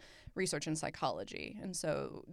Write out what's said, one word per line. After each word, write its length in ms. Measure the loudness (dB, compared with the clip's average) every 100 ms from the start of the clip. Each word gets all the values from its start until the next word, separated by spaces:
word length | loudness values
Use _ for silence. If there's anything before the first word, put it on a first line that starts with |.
| -8 -16 -6
research 320 | 2 2 4 2
in 100 | 2
psychology. 840 | 0 2 2 2 -2 -4 -4 -4
And 140 | -4 0
so 460 | 2 2 2 -4 -8